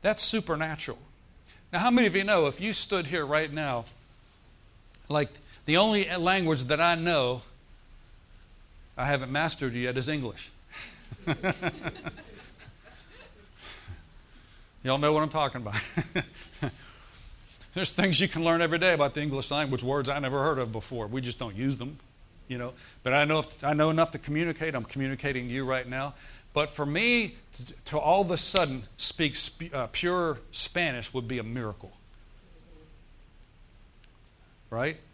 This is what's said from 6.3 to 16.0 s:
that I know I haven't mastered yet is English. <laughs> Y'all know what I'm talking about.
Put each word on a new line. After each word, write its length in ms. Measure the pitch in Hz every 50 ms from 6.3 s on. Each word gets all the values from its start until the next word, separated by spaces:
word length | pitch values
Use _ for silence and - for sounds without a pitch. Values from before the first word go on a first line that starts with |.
| 185 190 180 160 160 135 127
that 140 | 123 151 147
I 160 | 165 175 170
know 460 | 165 165 170 170 151 131 123 127 127 113 - - - - - - - - - - - - - - - - - - - - - - - - - - - - - - -
I 80 | 127
haven't 260 | 139 143 139 131 123
mastered 420 | 131 143 156 165 - - 147 131 117
yet 240 | 120 123 123 123 131
is 100 | 123 123
English. 440 | 151 151 131 117 98 - - - - - - - - - - - - - - - - - -
<laughs> 60 | - 156 - - 190 170 - - 170 - - - 160 - - - 160 - - - - - - - - - - - - - - - - - - - - - - - - - - - - - - - - - - - - 95 - - - - - - - - - - - - - - - _ - -
Y'all 140 | 131 131 139
know 160 | 147 147 156
what 100 | 151 156
I'm 60 | 151
talking 320 | - 156 151 135 - 127
about. 200 | 120 104 104 110 - - - -